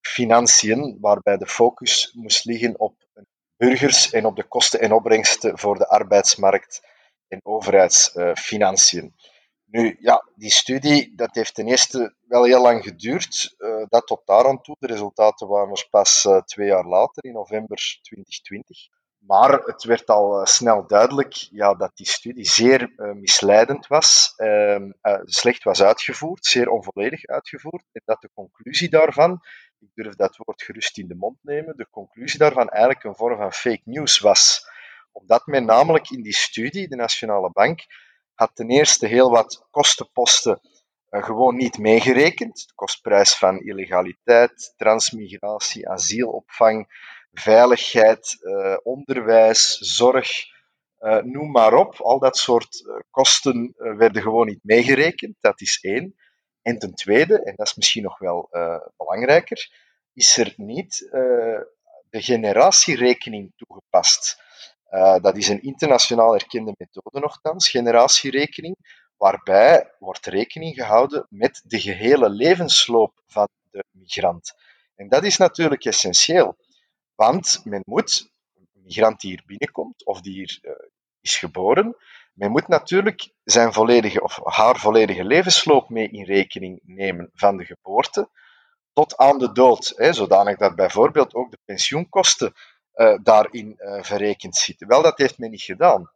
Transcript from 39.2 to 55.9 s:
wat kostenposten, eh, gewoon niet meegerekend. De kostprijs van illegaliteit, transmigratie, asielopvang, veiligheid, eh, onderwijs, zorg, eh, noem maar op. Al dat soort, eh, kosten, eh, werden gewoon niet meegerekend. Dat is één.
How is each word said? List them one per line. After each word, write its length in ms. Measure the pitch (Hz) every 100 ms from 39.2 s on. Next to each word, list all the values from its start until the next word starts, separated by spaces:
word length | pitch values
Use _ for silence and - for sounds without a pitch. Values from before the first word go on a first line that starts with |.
| 131
wat 360 | 117 110 - _
kostenposten, 880 | 147 143 - 123 - 120 - 123 104 _ _ _ _ _
eh, 160 | 101
gewoon 320 | 98 110 127 123
niet 220 | 127 -
meegerekend. 880 | 107 113 127 127 156 - 233 - -
De 80 |
kostprijs 600 | - 98 - - 101 98
van 260 | - 95 95
illegaliteit, 1120 | 98 98 92 90 92 90 - 117 120 _ - _
transmigratie, 1120 | 107 110 - 113 101 98 101 104 - 113 -
asielopvang, 1120 | 92 - 107 117 - _ - 113 110 104 - - - _
veiligheid, 1080 | - - 110 123 120 - 120 110 110 - -
eh, 340 | 90 98 95 95
onderwijs, 960 | 113 131 139 131 110 113 110 110 - -
zorg, 760 | 104 - 123 131 127 - - _ _ _ _ _
eh, 200 | 110 110
noem 280 | 123 135 151
maar 240 | 135 110
op. 260 | 120 196 -
Al 180 | - 131
dat 180 | 131 -
soort, 500 | - 120 - - -
eh, 80 | 107 -
kosten, 640 | - 135 - 143 120 120 _
eh, 200 | 117 104
werden 260 | 113 104
gewoon 240 | 104 113 110
niet 180 | 101
meegerekend. 720 | 101 113 120 135 156 - - 208
Dat 200 | - -
is 180 | 101 -
één. 340 | 95